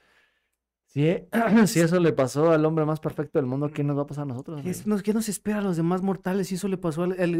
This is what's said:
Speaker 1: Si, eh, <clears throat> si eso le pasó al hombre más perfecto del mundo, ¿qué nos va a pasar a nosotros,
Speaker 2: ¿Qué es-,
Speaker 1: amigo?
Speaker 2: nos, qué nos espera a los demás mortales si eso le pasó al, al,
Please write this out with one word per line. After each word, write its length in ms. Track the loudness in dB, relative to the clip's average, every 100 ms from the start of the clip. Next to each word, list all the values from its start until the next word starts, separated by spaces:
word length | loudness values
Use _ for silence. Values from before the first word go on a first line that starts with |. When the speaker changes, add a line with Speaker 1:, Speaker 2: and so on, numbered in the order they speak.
| _ _ _ _ _ _ _ _ _
Speaker 1:
Si, 180 | 0 0
eh, 220 | 0 -2
<clears throat> 360 | 0 4 6 6
si 120 | 4
eso 180 | 4 4
le 140 | 4
pasó 380 | 2 0 2 4
al 140 | 4 2
hombre 200 | 2 0
más 140 | -2
perfecto 380 | -4 -6 -4 -2
del 80 | 0
mundo, 240 | -2 -4
¿qué 120 | -2
nos 140 | -2 0
va 60 |
a 40 | -4
pasar 160 | -6
a 20 | -6
nosotros, 360 | -8 -10 -10
Speaker 2:
¿Qué 80 | -8
es-, 100 | -6
Speaker 1:
amigo? 80 | -2 -2
Speaker 2:
nos, 80 |
qué 100 | 0
nos 160 | -2 -2
espera 300 | -6 -4 -2
a 20 |
los 160 | -2 0
demás 240 | 0 0
mortales 460 | -2 -2 -2 -4 -2
si 80 | -4
eso 120 | -4
le 100 | -4
pasó 260 | -4 -2
al, 120 | -2 0
al, 160 | 0 2